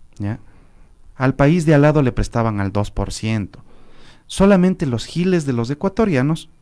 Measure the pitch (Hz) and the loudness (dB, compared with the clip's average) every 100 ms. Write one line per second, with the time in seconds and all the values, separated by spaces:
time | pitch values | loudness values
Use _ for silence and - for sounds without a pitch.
0 | - - 104 113 - - - - - _ | -20 -10 -8 -8 -14 -20 -20 -20 -20 _
1 | - - 131 135 143 175 156 147 147 151 | -20 -4 -2 2 2 2 4 4 4 4
2 | 127 110 104 117 113 104 98 101 104 - | 0 -2 -2 -2 -2 -2 -2 -2 -4 -4
3 | 101 - 110 110 95 - - - - - | -6 -6 -4 -4 -6 -12 -20 -20 -20 -20
4 | - - - - 196 190 185 185 147 117 | -20 -20 -8 2 4 4 2 0 -4 -4
5 | - 160 180 175 143 120 117 143 196 - | -6 -4 0 0 0 -2 -4 -4 -4 -2
6 | 220 139 139 165 - _ | 0 0 0 -2 -8 _